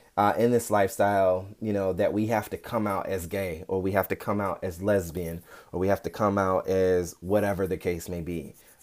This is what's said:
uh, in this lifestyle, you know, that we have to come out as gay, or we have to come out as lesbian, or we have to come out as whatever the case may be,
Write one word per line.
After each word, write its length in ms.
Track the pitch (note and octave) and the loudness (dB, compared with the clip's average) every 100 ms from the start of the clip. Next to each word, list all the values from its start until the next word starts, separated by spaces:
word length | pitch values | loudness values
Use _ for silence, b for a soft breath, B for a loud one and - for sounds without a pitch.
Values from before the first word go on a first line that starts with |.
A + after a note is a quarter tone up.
| b - | b 2
uh, 180 | G#2 G2 | 2 4
in 140 | A#2 | 4
this 200 | A#2+ - | 4 2
lifestyle, 760 | G#2 G2 - G2+ G2+ F#2+ F#2 G2 - | 2 2 2 2 4 4 2 -4 -6
you 140 | A2 | -2
know, 180 | G2+ F#2+ | 0 0
that 220 | F2+ G2 | 2 2
we 140 | G2 A2 | 2 0
have 220 | A2 G2+ | 0 -2
to 60 | F#2 | -10
come 300 | - A#2 G#2 | -4 -2 -2
out 200 | F#2+ - | -2 -2
as 180 | F#2+ E2+ | -6 -4
gay, 400 | G2 F#2 D#2+ E2 | -4 -4 -6 -4
or 140 | F#2+ | -2
we 100 | F#2+ | 2
have 160 | G2 F#2 | 0 0
to 80 | F#2+ | -4
come 240 | - G#2 | -2 -2
out 240 | G2 - | -2 -4
as 180 | G2 E2+ | -6 -4
lesbian, 600 | G2 G2+ E2+ E2 E2+ E2+ B B B | 0 0 0 -6 -6 -8 B B B
or 60 | F2 | -2
we 100 | F#2+ | 0
have 120 | G2 | 0
to 60 | F#2 | -2
come 280 | - G#2+ G2+ | 0 0 2
out 300 | F#2+ F#2 - | 2 0 2
as 480 | F#2+ F#2 F2+ F2 - | 2 4 2 0 -8
whatever 480 | F2+ G#2 G2+ F#2+ F#2+ | 0 2 2 0 -2
the 80 | F2+ | -2
case 320 | F#2 F2 E2+ | -2 -4 -6
may 140 | F2 | -8
be, 320 | E2 E2+ C#2 - b b | -6 -6 -8 -16 b b